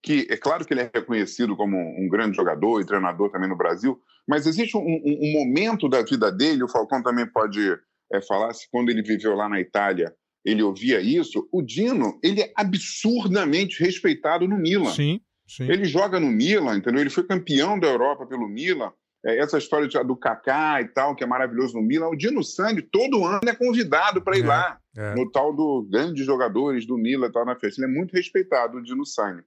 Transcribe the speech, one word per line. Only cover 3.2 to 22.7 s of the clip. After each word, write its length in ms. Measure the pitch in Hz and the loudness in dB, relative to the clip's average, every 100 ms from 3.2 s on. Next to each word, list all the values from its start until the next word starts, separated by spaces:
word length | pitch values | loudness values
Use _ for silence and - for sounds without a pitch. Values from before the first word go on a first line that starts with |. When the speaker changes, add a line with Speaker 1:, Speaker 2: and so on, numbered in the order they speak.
| 101 | -2
Speaker 1:
também 200 | 92 95 | 0 -4
no 80 | 92 | 0
Brasil, 420 | 85 87 123 127 _ _ - | 0 0 -2 -4 _ _ -2
mas 200 | 147 147 | 0 0
existe 300 | 165 226 214 | 0 -2 -2
um, 40 | |
um, 380 | 165 160 143 147 | -2 -2 -2 0
um 120 | 151 | 0
momento 560 | 151 127 139 214 220 143 | 0 2 0 0 0 0
da 120 | 127 | 0
vida 300 | 110 135 107 | 0 2 2
dele, 320 | 92 151 143 | 2 0 2
o 40 | 123 | 0
Falcão 340 | 120 110 131 | 0 0 -2
também 220 | 123 120 117 | 0 -2 -2
pode, 320 | 117 107 104 101 85 _ _ _ | 0 -2 0 0 0 _ _ _
é, 80 | 98 | -4
falar, 320 | - 101 113 | -2 -2 -2
se 140 | 117 - | -6 -6
quando 180 | 120 120 | -2 0
ele 120 | 110 | 0
viveu 320 | 107 104 107 101 | 0 0 0 0
lá 140 | 104 | 0
na 100 | 101 | -2
Itália, 540 | 90 104 101 90 85 _ _ _ | -2 0 0 0 -2 _ _ _
ele 200 | 101 107 | -2 2
ouvia 360 | 107 98 120 113 | 2 0 0 2
isso, 460 | 95 170 - 208 - | 2 0 0 -4 -2
o 100 | 185 | -4
Dino, 560 | 123 120 233 240 110 - | -2 -2 0 0 -2 0
ele 180 | 170 202 | 0 0
é 100 | - - | -2 -2
absurdamente 1300 | 202 185 - - 214 240 196 196 165 160 190 - | -2 -2 -6 -2 0 0 0 0 2 0 0 0
respeitado 640 | 175 180 185 147 151 170 185 | -2 2 0 0 0 0 0
no 100 | 202 | 0
Milan. 340 | 165 196 160 | 2 2 0
Speaker 2:
Sim, 300 | 156 147 196 _ _ _ | 0 0 -2 _ _ _
sim. 180 | - 131 | -8 0
Speaker 1:
Ele 160 | 185 190 | 0 2
joga 340 | 147 202 185 | 2 2 2
no 80 | 147 | 2
Milan, 460 | 110 147 208 139 101 | 2 4 4 2 0
entendeu? 240 | 120 127 | 0 2
Ele 80 | 143 | 2
foi 140 | 180 | 0
campeão 560 | 175 190 - 139 170 208 | 0 -2 0 0 2 2
da 80 | 165 | 2
Europa 380 | 123 135 143 123 | 4 2 0 -6
pelo 220 | 127 107 | -6 -6
Milan. 440 | 107 170 165 104 _ _ _ | -4 -2 -2 -4 _ _ _
É, 140 | - 113 | -2 0
essa 220 | 147 156 | 2 0
história 280 | - 151 143 | 0 0 0
de, 160 | 143 | 0
do 120 | 127 127 | 0 0
Kaká 680 | 127 113 - 139 156 143 | -2 -2 0 0 2 0
e 60 | 117 | 0
tal, 280 | - 139 135 | 0 0 -2
que 80 | |
é 40 | 123 | -2
maravilhoso 480 | 127 131 117 131 117 | 0 0 0 -2 0
no 80 | |
Milan. 240 | 110 151 165 | 0 0 -2
O 80 | 156 | -2
Dino 280 | 202 269 | -2 -2
Sani, 380 | - - 208 | -4 -2 0